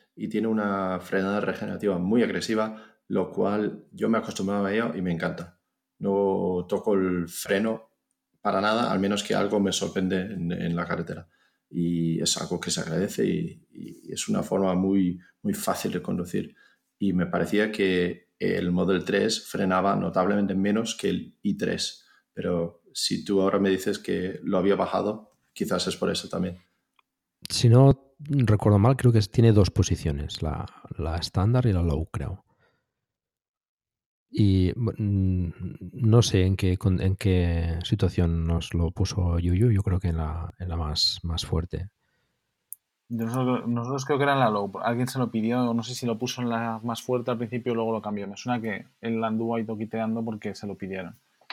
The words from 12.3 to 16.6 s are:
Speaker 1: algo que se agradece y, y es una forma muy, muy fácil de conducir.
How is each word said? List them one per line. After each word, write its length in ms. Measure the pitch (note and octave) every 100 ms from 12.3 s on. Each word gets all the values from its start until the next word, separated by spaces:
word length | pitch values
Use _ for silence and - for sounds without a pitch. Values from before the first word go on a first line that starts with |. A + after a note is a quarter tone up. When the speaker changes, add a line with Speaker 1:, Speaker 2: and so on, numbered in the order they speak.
| -
Speaker 1:
algo 180 | E2+ F2+
que 120 | -
se 100 | -
agradece 440 | - E2 G2 - -
y, 420 | E2+ E3+ - _
y 400 | - - - -
es 160 | - -
una 160 | G#2
forma 320 | - F#2+ F#2+ F#2
muy, 420 | F#2+ G2 F2+ F2 - _
muy 100 | G#2
fácil 400 | F2+ - - -
de 80 | -
conducir. 560 | - F2+ F2 G2+ - _